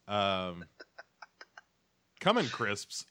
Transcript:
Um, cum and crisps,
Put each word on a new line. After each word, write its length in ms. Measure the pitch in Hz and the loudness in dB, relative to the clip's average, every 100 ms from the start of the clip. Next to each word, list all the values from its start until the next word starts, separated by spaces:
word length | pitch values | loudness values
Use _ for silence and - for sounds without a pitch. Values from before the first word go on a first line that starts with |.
| - | -4
Um, 580 | 104 98 95 92 87 85 - - - - - - - - - - _ _ _ _ - | 2 2 2 -2 -6 -12 -18 -20 -20 -20 -20 -20 -20 -20 -20 -20 _ _ _ _ -2
cum 180 | 180 233 | 2 4
and 140 | 147 | 4
crisps, 540 | - 110 104 - - - | 0 0 0 -4 -10 -6